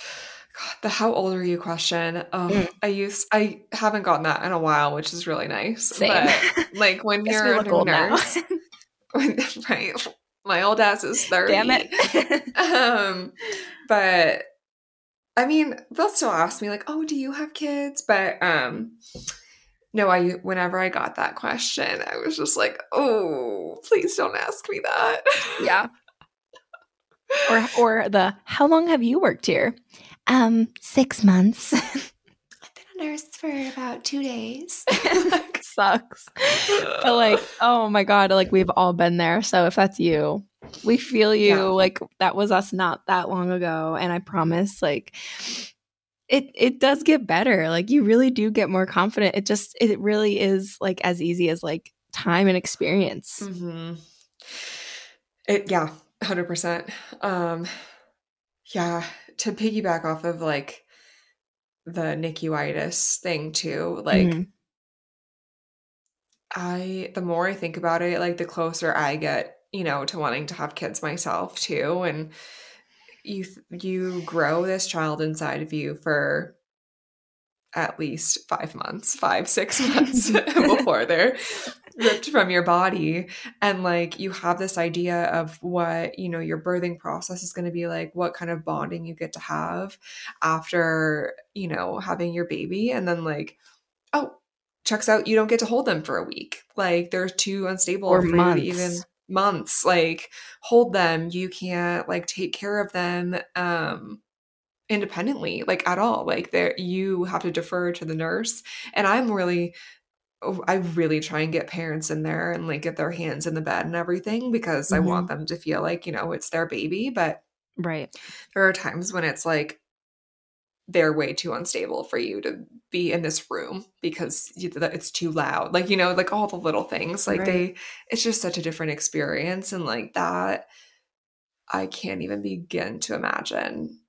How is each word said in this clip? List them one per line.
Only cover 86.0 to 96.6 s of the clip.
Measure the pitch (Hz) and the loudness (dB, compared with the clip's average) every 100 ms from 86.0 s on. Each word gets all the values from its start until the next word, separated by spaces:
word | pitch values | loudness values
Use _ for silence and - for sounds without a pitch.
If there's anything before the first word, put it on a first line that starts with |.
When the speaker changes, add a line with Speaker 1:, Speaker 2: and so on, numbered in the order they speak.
| 170 - | -6 -6
Speaker 1:
you | 185 | -6
know, | 165 | -6
your | 165 160 | -4 -4
birthing | 170 180 175 170 | -2 -2 -2 -6
process | - 160 - 180 | -8 -8 -8 -10
is | 185 | -10
gonna | - 175 | -6 -6
be | 170 170 | -4 -4
like, | 165 160 | -6 -6
what | 175 175 | -4 -4
kind | 175 170 | -4 -8
of | 165 | -8
bonding | 160 151 147 170 | -6 -6 -6 -8
you | 165 | -10
get | 160 160 | -10 -12
to | - | -12
have | - 156 165 175 196 - - - - - | -8 -6 -4 -6 -8 -14 -20 -16 -16 -4
after, | 160 160 - 175 165 160 156 151 - - - | -2 -2 -2 0 2 2 0 0 -4 -8 -16
you | 202 185 | -10 -6
know, | 147 90 196 | -4 -4 -6
having | 196 170 175 | -6 -4 -4
your | 170 170 | -4 -4
baby. | - 165 185 233 | -6 -6 -2 -2
And | 247 185 | -2 -2
then, | 170 | -2
like, | 160 147 156 - _ _ _ _ _ | -4 -6 -8 -14 _ _ _ _ _
oh, | 294 - - _ _ _ _ | -4 -4 -8 _ _ _ _
checks | - 214 220 | -4 0 2
out, | 214 - | 2 4
you | 220 | 2
don't | 214 | 4
get | 226 | 2
to | 226 | 2
hold | 240 247 | 0 0
them | 165 | -2
for | 156 104 | -2 -4
a | |
week. | - - - - | -6 -10 -14 -16